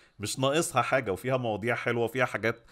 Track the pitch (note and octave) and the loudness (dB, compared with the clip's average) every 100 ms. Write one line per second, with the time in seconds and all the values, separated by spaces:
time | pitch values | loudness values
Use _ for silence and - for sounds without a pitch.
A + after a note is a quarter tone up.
0 | - - G#2 - C3+ D3 E3 C3 A#2 C3 | -20 -10 -8 0 2 2 2 0 2 2
1 | A2+ F#2 B2 C3 A#2+ G#2 A2+ A#2 - A#2+ | 0 -4 0 0 0 -2 0 -2 0 0
2 | A2+ C3 B2 G#2+ A2 A#2 - | 0 0 0 0 -2 -2 -8